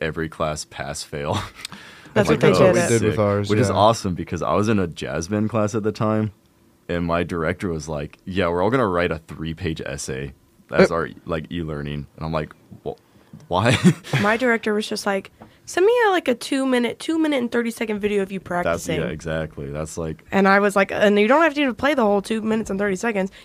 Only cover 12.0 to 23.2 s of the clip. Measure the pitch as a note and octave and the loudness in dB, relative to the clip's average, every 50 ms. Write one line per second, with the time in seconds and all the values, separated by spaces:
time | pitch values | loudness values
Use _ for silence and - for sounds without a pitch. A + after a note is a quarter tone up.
12 | C#2 - _ - D2+ D#2+ D#2+ D#2 D#2 - - _ _ _ - - _ - - - | -10 -12 _ -10 -8 -4 -4 -4 -4 -6 -12 _ _ _ -20 -12 _ -10 -10 -10
13 | _ _ _ - _ _ - - - - F2 F2+ G#2+ A#2+ A#2 - - F3 - - | _ _ _ -20 _ _ -20 -20 -8 -2 -2 2 4 4 2 6 4 4 4 4
14 | - - - C3 G3+ G#3 A3+ A3 B3+ A#3+ A3+ A3 - A3 G#3 G#3 G#3+ - G#3+ G#3 | -4 -4 -2 0 2 2 2 2 2 2 0 0 0 -2 -2 -2 -2 -4 -6 -4
15 | - G#3 G3 G3 F#3+ - - _ - - - _ _ - - F4 F#4 G#4+ A#4+ B4 | -4 -4 -4 -4 -6 -10 -20 _ -20 -20 -20 _ _ -6 0 4 4 4 6 6
16 | A#4 G#4 F#4 E4+ D#4+ - B3 A#3+ - - C#4+ C4+ C4 C4 B3+ B3 A#3+ A#3 - - | 4 4 4 2 2 0 -2 -2 -2 -2 -2 0 2 2 2 2 0 -2 -4 -6
17 | - - D#4+ E4 D#4 D4+ D4 C4 A#3+ A#3 - A#3+ A#3 A#3 A3 - A#3 A3 G#3 G#3 | -4 -4 0 0 2 2 2 0 -2 0 -2 -2 -2 -2 -4 -4 -4 -4 -4 -2
18 | G3+ G#3 G#3 G3+ F#3+ F#3+ G3 F#3 - - F3+ F3 F3 E3+ - - - F3+ D#3+ D#3+ | -2 0 0 0 -2 -2 -6 -10 -8 -4 -4 -2 0 0 0 0 -2 -4 -4 -2
19 | - B1 D#2 D2+ D2 D#2+ D#2 D#2+ D#2+ D#2 - - C#2+ C#2 C#2+ D2+ D#2+ D#2 - F2 | -2 -4 -6 -6 -6 -4 -4 -4 -4 -6 -8 -10 -10 -8 -6 -6 -8 -8 -6 -8
20 | E2 D#2+ D#2 - - - - G3 G3 F#3+ G3 G3+ G3+ G3+ F#3+ G3 G3 - - - | -6 -8 -8 -10 -10 -4 0 2 4 4 4 4 2 2 2 2 0 0 0 2
21 | G#3 G3+ G3+ G3+ G#3 G#3+ C4 D#4 E4+ D#4 C#4 D4 D4 C4 A3 - - C#4 D#4 C4+ | 2 4 4 4 4 4 4 4 4 2 2 0 0 0 -2 0 0 0 2 2
22 | A3+ G3+ G3+ G3+ G3 - A3+ A3+ G#3+ A3 A3 A3+ G#3+ - G3 F#3+ G3+ G#3 F#3+ F3+ | 2 2 2 0 0 -2 -6 -4 -2 -2 -2 -2 -2 -4 -4 -2 -2 -2 -2 -2
23 | - A#3 G#3+ G3 | -2 -2 0 -2